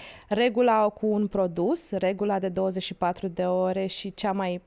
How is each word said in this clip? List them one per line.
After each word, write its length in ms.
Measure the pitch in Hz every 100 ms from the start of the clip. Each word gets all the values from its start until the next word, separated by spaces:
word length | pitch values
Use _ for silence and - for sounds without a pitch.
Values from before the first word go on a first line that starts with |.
| - - -
Regula 600 | 208 247 226 247 220 208
cu 180 | 208 214
un 200 | 208 208
produs, 640 | 196 185 170 185 339 -
regula 480 | 196 185 196 208 196
de 100 | 190
douăzeci 340 | 180 190 185
și 120 | -
patru 340 | - 175 185 190
de 160 | 170
ore 420 | 180 185 185 185 190
și 280 | - 196
cea 180 | - 208
mai 300 | 196 185 180